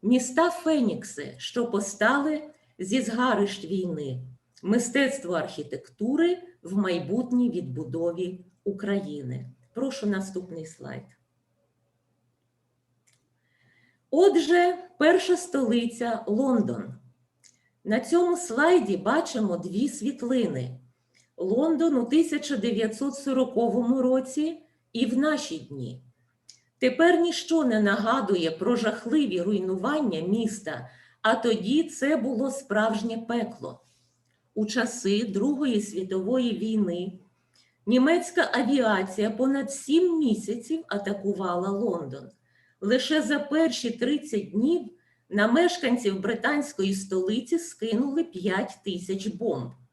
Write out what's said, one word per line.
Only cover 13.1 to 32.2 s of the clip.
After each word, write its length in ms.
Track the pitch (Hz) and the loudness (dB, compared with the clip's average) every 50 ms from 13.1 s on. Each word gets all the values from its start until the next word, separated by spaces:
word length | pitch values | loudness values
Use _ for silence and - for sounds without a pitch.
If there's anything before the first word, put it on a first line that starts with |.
| _ _ _ _ _ _ _ _ _ _ _ _ _ _ _ _ _ _ _ _ | _ _ _ _ _ _ _ _ _ _ _ _ _ _ _ _ _ _ _ _
Отже, 680 | - 302 370 403 - 339 294 285 349 349 349 349 349 349 - - _ _ | 4 6 8 8 8 6 4 6 6 6 6 4 2 -2 -8 -18 _ _
перша 380 | 294 311 370 359 - - 359 | 6 6 6 6 4 2 2
столиця 880 | 339 - - - 285 262 220 240 233 233 233 - - 240 233 226 220 - | 0 0 -4 -2 0 2 2 2 2 2 0 -4 -4 -4 -4 -4 -4 -2
Лондон. 680 | - 208 220 269 262 247 220 196 - 117 107 92 - - - - - _ _ _ _ _ _ _ - _ _ _ _ _ _ _ | -2 0 2 2 2 4 2 2 0 -2 -6 -8 -10 -12 -16 -20 -20 _ _ _ _ _ _ _ -20 _ _ _ _ _ _ _
На 160 | - 214 233 | -2 -2 -2
цьому 360 | 240 - 330 339 359 349 349 | 0 2 2 4 4 4 2
слайді 600 | 349 - - 220 240 294 339 359 349 220 208 190 | -2 -2 -4 0 2 6 6 6 6 4 2 -2
бачимо 600 | 185 190 214 262 320 339 - - 240 214 190 175 | 0 2 2 2 2 0 -2 -2 -2 0 0 -2
дві 320 | 170 165 180 170 208 269 285 | -4 -4 -4 -2 0 0 0
світлини. 920 | - - 208 269 254 - 240 240 262 254 220 170 143 127 127 127 - - - _ _ _ _ _ _ _ _ _ _ | -2 -4 -6 -6 -4 -4 -2 0 2 2 2 0 -2 -4 -6 -6 -10 -14 -18 _ _ _ _ _ _ _ _ _ _
Лондон 600 | - 175 190 208 247 302 330 330 254 330 330 285 | -6 -2 0 2 2 2 2 2 2 2 2 2
у 80 | 254 233 | 2 0
тисяча 520 | 226 285 320 320 - 294 294 - - 285 | 2 2 2 2 2 0 -4 -4 -4 -4
дев'ятсот 580 | 220 196 240 202 208 226 220 214 - 277 277 269 | -2 0 0 0 0 0 -2 -2 -4 -4 -4 -4
сороковому 880 | - - 277 262 262 254 254 - - 233 233 190 247 233 233 254 269 | -4 -4 0 2 2 2 2 2 0 0 2 2 0 2 2 2 2
році 560 | 247 254 262 262 262 - - 302 302 320 339 - - _ _ _ _ _ | 4 4 2 2 0 -2 -4 -2 -2 -2 -4 -8 -14 _ _ _ _ _
і 140 | _ 233 247 | _ -2 -2
в 120 | 220 254 262 | 0 2 2
наші 400 | 285 311 302 262 - - 165 151 | 2 2 0 0 -4 -6 -10 -10
дні. 440 | 127 - 143 135 123 - - - - - _ _ _ _ _ _ _ _ - _ _ _ _ _ | -10 -12 -10 -10 -10 -10 -10 -14 -20 -20 _ _ _ _ _ _ _ _ -20 _ _ _ _ _
Тепер 420 | - 254 254 302 330 349 349 330 | 0 0 4 6 6 6 8 6
ніщо 440 | 339 349 320 - - - 330 330 294 | 4 2 0 -4 -2 0 2 2 2
не 160 | 254 220 214 | 2 2 4
нагадує 720 | 208 202 202 - 208 226 240 269 220 190 196 175 165 160 | 4 4 2 2 2 0 0 0 2 0 0 0 0 -2
про 260 | 160 - 185 226 240 | -2 0 0 0 2
жахливі 680 | 202 - 214 220 - - 233 277 311 285 214 180 180 | 2 2 -2 -2 -2 -4 0 2 2 2 2 0 -2
руйнування 800 | 175 196 214 180 185 185 190 185 185 254 302 311 294 214 170 156 | 0 0 0 0 0 -2 -4 -2 -2 0 0 0 0 0 -2 -2
міста, 680 | 165 180 202 233 226 208 - - - 151 135 123 123 - - - - _ _ _ | 0 0 0 0 0 -2 -4 -6 -10 -10 -10 -10 -12 -14 -18 -20 -20 _ _ _
а 120 | - 214 226 | 0 0 0
тоді 500 | 226 - 240 214 180 180 208 262 311 330 | 2 2 0 0 0 0 0 2 2 0
це 320 | 311 - - 262 277 311 | 0 -4 -4 0 0 0
було 340 | 277 | 0